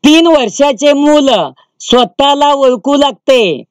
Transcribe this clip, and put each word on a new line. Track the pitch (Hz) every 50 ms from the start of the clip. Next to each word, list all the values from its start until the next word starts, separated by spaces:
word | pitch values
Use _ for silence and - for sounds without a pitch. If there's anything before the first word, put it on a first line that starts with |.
| -
तीन | 294 302 330 330
वर्षाचे | 339 320 294 247 220 - - 285 294 269 - 285 294 285
मूल | 277 285 294 302 302 269 269 247 196 160 135 131 _ _ _ _ _
स्वतःला | - - 226 247 247 - _ - 277 277 285 285 294 294 285
ओळखू | 277 269 254 254 220 _ 269 285
लागते. | 277 285 277 - _ _ - 269 254 220 180 156 120 - _